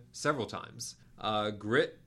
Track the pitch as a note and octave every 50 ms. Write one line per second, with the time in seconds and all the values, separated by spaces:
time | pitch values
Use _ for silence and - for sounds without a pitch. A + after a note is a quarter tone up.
0 | - - - - - D3 D3+ C3 G#2 - G#2 F2 - - - A2+ - - - -
1 | - - - - - G#2+ G#2+ G#2+ G#2+ G#2 G#2 F#2+ G2 G#2 A#2+ D3+ E3+ E3 - -
2 | -